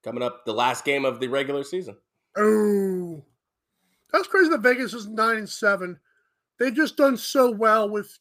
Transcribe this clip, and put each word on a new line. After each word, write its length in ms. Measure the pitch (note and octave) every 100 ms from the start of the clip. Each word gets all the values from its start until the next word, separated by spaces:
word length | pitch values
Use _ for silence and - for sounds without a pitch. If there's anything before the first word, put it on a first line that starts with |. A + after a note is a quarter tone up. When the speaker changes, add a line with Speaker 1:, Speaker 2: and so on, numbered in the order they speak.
Speaker 1:
coming 180 | A2 A#2+
up, 240 | B2 - -
the 80 |
last 320 | A2 A#2+ B2 C#3+
game 180 | C#3
of 160 | C3+ A#2
the 80 | B2
regular 360 | C3+ C3+ C#3+
season. 340 | C#3 F#3 E3+ G2 _ _ _ G3
Speaker 2:
Oh, 880 | G#3+ G#3+ G#3 G3+ G3 F#3 F3 D#3 - _ _ _ _ _ _ _ _
that's 140 | D#4+ F#4+
crazy 220 | G4 E4
that 120 | D4+
Vegas 320 | A#3+ B3 B3+
is 140 | A#3 G#3
nine 300 | A3 A3+ A3
and 120 | G3+
seven. 500 | - G#3 G3 F3+ F3 _ _ _ _ _ _
They've 160 | B3+ A#3
just 200 | D#4 -
done 200 | C#4 B3+
so 320 | - C#4 B3
well 400 | G#3 A3 A3 G#3
with 260 | G#3 G3+ -